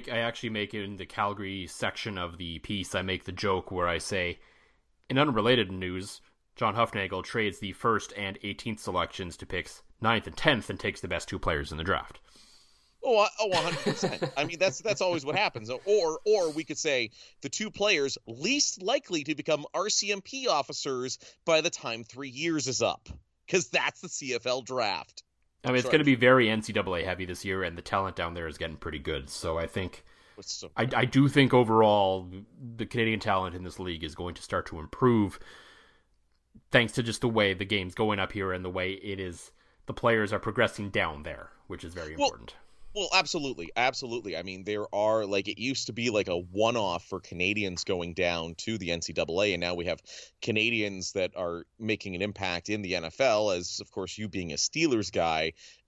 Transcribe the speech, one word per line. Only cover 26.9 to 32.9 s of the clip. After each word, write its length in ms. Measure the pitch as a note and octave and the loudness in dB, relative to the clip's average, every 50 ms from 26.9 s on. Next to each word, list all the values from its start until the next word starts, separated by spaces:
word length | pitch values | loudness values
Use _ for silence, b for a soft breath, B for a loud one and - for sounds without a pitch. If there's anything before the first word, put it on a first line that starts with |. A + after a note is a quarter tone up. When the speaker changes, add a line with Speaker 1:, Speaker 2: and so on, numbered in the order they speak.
| F2+ | 0
Speaker 1:
A 60 | F2 D#2+ | -2 -2
heavy 200 | F#2+ F2+ F2 F#2 | -2 -2 -4 -4
this 200 | F2 F2+ - - | -6 -8 -6 -4
year, 180 | G2 F#2+ F#2+ F#2 | -4 -2 -2 -2
and 160 | E2+ E2+ E2+ | -4 -4 -6
the 40 | - | -6
talent 340 | - - G2 F#2+ F#2+ D#2 | -2 0 0 0 0 -2
down 180 | - E2+ E2+ E2+ | -2 -4 -4 -4
there 140 | F2 E2+ D#2+ | -4 -6 -6
is 100 | D2+ - | -6 -6
getting 180 | F2 E2 D#2 | -6 -8 -6
pretty 220 | - - E2+ D#2 D2+ | -8 -8 -8 -8 -6
good. 320 | C#2+ D#2+ D#2 C#2 C#2 C#2 | -4 -4 -4 -4 -4 -8
So 260 | - - - E2+ D#2+ E2+ | -10 -6 -4 -2 -2 -2
I 80 | E2 D#2+ | -2 -4
think, 360 | - G#2 F#2 F2 - - - b b b b b b | -4 -4 -4 -6 -8 -12 -20 b b b b b b
Speaker 2:
It's 160 | b - - - | b -12 -10 -10
so 180 | - - F2 - | -10 -12 -8 -4
Speaker 1:
I, 120 | - C#3 C3 C3 | -2 -2 0 2
I 100 | A#2+ C3 | 2 2
do 240 | A#2 - C3+ C#3+ C#3 | 6 6 8 6 8
think 260 | - C#3+ C3+ A#2+ C3 | 8 8 8 8 8
overall 760 | B2 B2 A2 A2 A2+ A2 G#2+ G#2 G#2 G2 F#2+ F#2+ F#2+ F#2 F2+ F#2 F#2+ G#2 - - - C3+ A#2 A#2 | 8 8 8 8 8 8 8 8 8 6 4 2 0 -2 -6 -12 -14 -14 -16 -18 -16 -14 -12 -10
the 80 | A2+ A2+ | -8 -8
Canadian 340 | G2+ | -4